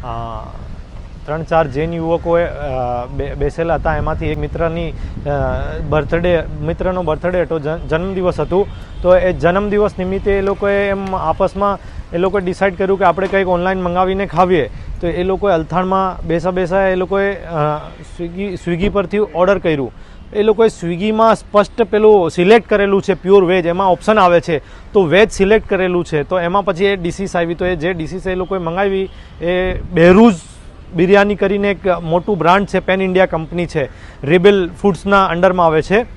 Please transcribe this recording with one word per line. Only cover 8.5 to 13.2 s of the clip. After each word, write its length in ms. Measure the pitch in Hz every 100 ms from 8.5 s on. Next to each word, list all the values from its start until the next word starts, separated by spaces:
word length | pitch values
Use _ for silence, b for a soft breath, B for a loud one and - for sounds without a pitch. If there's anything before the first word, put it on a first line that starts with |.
| 180 202 B B B
તો 140 | 175 180
એ 160 | 180
જન્મદિવસ 580 | 156 156 180 208 208 208 -
નિમિત્તે 400 | 185 190 202 196
એ 20 |
લોકોએ 480 | 196 196 202 202 202
એમ 280 | 196 190 185
આપસમાં 640 | 156 160 190 190 202 190 B B B
એ 60 | 170
લોકોએ 220 | 185 202
ડિસાઇડ 380 | 180 185 196 175
કર્યું 200 | 196 196
કે 60 |
આપણે 220 | 180 165